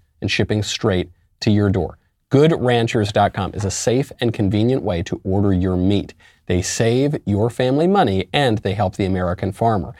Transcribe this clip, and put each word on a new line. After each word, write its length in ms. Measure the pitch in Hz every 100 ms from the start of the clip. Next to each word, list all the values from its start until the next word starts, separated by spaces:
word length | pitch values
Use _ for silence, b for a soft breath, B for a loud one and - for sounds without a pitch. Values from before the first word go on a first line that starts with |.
| _ -
and 80 | 95
shipping 320 | - 101 104
straight 480 | 101 - 113 90 85 _ _ -
to 120 | 117
your 180 | 104 101
door. 300 | 92 76 - _ _ -
Good 280 | 135 160 165
ranchers 540 | 120 120 117 117 101
dot 220 | 107 101
com 180 | - 92
is 120 | - 98
a 40 |
safe 400 | - - 123 139 -
and 120 | 120
convenient 500 | - 98 104 117 135
way 200 | 95 85
to 180 | - -
order 300 | 98 98 101
your 240 | 90 92 90
meat. 380 | 92 101 - - b b -
They 160 | 90
save 560 | 90 - 98 127 147 - -
your 240 | 101 113
family 360 | - 127 139 175
money 420 | 196 127 95 -
and 260 | 147 131 107
they 140 | 101
help 240 | 92 95 -
the 80 |
American 480 | 95 95 90 90 95
farmer. 420 | - 110 104 71